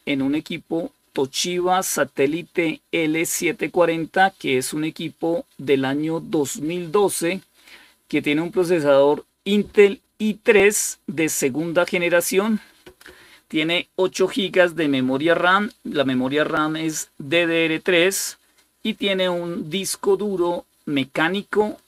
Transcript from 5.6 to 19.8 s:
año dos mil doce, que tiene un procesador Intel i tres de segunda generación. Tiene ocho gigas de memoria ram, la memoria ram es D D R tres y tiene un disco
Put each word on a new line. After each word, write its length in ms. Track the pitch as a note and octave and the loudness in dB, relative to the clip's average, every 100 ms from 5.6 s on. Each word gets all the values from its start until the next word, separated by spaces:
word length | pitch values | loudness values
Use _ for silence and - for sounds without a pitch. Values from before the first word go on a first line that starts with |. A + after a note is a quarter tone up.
| C3+ C3+ | 0 0
año 360 | C3 C#3+ D#3 E3 | 0 -2 -2 -4
dos 380 | - D#3+ C3+ - | -2 -2 -2 -4
mil 340 | D3+ F3+ E3+ | -6 -6 -2
doce, 500 | G#3 G3 - E3+ F#3 - _ - - - _ _ | 2 2 0 -2 -4 -8 _ -20 -20 -20 _ _
que 160 | D3+ | -2
tiene 200 | C#3+ D3 | 0 0
un 100 | E3+ | 0
procesador 720 | F#3 F3 F3+ C#3+ C#3 C#3+ D3 - _ | 0 2 2 6 6 6 2 -4 _
Intel 580 | - G#3 G3+ - G3+ F#3+ _ - | 0 0 2 6 4 4 _ -6
i 160 | G#3+ | -4
tres 640 | F#3+ - B3 G3+ G#3 - - - | 0 2 6 4 2 -4 -8 -10
de 200 | D3+ D#3 | -4 -2
segunda 560 | - C#3 C3 E3+ E3 | -2 -2 -2 -2 0
generación. 760 | F3+ F#3 F3 F3 E3+ F#3 G#3+ G#3+ - _ - - - - - - _ | 0 0 0 0 2 0 0 -2 -4 _ -20 -20 -20 -20 -20 -20 _
Tiene 400 | D#3 D#3+ F3 - - | -4 -2 -2 -4 -2
ocho 320 | F#3 - F#3+ | -2 0 -2
gigas 480 | C4 F#3 F#3 F3+ D#3+ | 0 0 2 2 2
de 100 | D3+ | 0
memoria 480 | C3+ B2+ C3+ D#3+ | 0 0 0 0
ram, 380 | E3+ F3 G3 G#3 - | 2 2 2 0 -8
la 220 | - D3 | -6 -2
memoria 400 | C3+ B2+ B2+ D3 | 0 0 0 0
ram 320 | D3+ D#3 D#3 D#3 | 0 0 -2 -2
es 340 | D#3+ D#3 - - | -4 -6 -10 -14
D 300 | C#3+ E3+ E3+ | -2 0 2
D 160 | E3 | 0
R 160 | E3 D#3+ | 0 -2
tres 580 | - F3 F3+ G3 - - _ _ _ _ | 0 2 2 0 -6 -12 _ _ _ _
y 100 | A3 | -8
tiene 340 | A3 G3+ F#3+ F#3 | -4 -4 -2 -2
un 400 | F3 E3+ E3+ D#3 | -2 -6 -8 -6
disco 480 | F#3 | -6